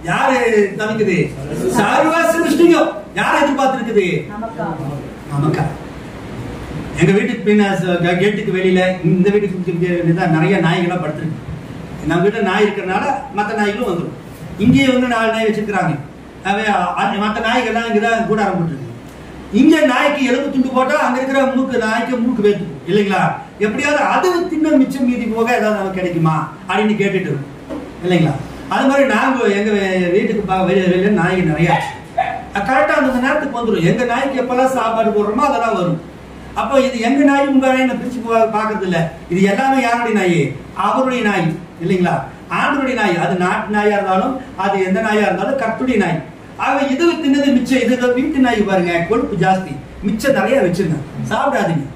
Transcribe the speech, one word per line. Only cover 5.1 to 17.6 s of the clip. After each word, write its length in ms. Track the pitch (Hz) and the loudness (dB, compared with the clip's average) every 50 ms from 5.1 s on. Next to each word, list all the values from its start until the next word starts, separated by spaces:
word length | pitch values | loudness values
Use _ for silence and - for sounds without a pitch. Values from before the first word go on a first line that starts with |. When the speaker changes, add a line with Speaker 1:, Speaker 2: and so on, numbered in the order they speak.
| - - - - | -14 -14 -14 -8
Speaker 1:
நமக்கா. 340 | 143 143 147 156 - - - - - - - - - - - - - - - - - - - - - - - - - - - - - | -4 -2 0 0 0 0 -2 -4 -4 -8 -12 -14 -14 -14 -14 -14 -14 -14 -14 -12 -12 -10 -10 -10 -10 -10 -10 -10 -10 -10 -10 -8 -2
எங்க 160 | 151 165 - | 0 2 4
வீட்டுக்கு 320 | 190 202 247 - 226 - - | 4 4 2 0 -4 -2 2
பின்ன 240 | 208 208 208 202 196 190 | 4 4 4 4 4 2
ச-, 240 | 165 175 180 175 165 | 0 0 0 0 0
க-, 180 | - 175 180 175 | 2 0 2 2
கேட்டுக்கு 340 | 196 208 208 - - - | 2 2 0 0 -2 -2
வெளியில, 300 | 180 185 185 190 185 185 185 185 185 - - | -2 0 2 4 4 4 2 2 0 0 0
இந்த 240 | 165 165 185 180 202 | 0 2 4 4 4
வீட்டுக்கு 460 | 202 208 202 180 - 180 175 - 170 165 | 4 2 0 0 -4 -4 -4 -4 -2 -2
வெளியில 360 | 175 180 175 170 160 165 165 | 0 0 0 0 2 0 2
தான் 200 | 185 185 170 160 | 2 2 2 2
நிறைய 200 | 160 165 185 196 175 | 2 2 2 2 2
நாய்களா 400 | 165 165 190 185 175 170 180 170 | 2 2 2 2 0 0 -2 -2
படுத்திருக்கு. 480 | - 151 151 - 165 160 - - - - - - - - - - - - - - - | -4 -4 -6 -4 -6 -6 -6 -8 -10 -12 -12 -12 -12 -14 -14 -14 -14 -14 -12 -8 -4
நம்ம 160 | 151 160 175 185 | -2 0 2 2
வீட்டுல 200 | 208 214 226 202 | 2 2 0 -2
நாய் 220 | 190 190 214 214 | 0 2 2 2
இருக்கிறனால 380 | 202 - 196 180 185 185 202 - - - - - - - | 2 2 -2 -4 -2 -2 -2 0 0 -2 -4 -4 -8 -4
மத்த 220 | 196 208 - 226 214 | -4 -4 -2 -2 -2
நாய்களும் 320 | 208 202 202 - - 202 | -2 -2 -2 -2 -2 -4
வந்துடும். 260 | 175 165 - - - - - - - - - - - - | -2 -4 -4 -6 -8 -12 -16 -16 -16 -14 -14 -14 -6 0
இங்கேயே 300 | 202 247 262 269 277 262 | 4 4 6 6 4 4
வந்து 200 | 247 247 247 247 | 4 2 2 2
நாலு 240 | 240 226 226 220 | 0 0 0 0
நாய் 160 | 220 220 226 214 | 0 0 0 0
வச்சிருக்கிறாங்க. 460 | - 208 202 196 208 185 170 160 143 - - - - - - - - - - | 0 0 -2 -2 -2 -2 0 0 -2 -4 -6 -12 -16 -18 -20 -20 -20 -10 -4
அவை, 200 | 185 202 202 214 214 202 190 180 175 175 175 | -2 -2 0 0 0 0 0 0 -2 -2 -2
அ-, 220 | 196 202 226 - | -2 -2 -2 -2
மத்த 260 | 208 214 208 233 226 | -2 -2 -2 -2 -2
நாய்கள்லாம் 440 | 226 240 254 | 0 0 0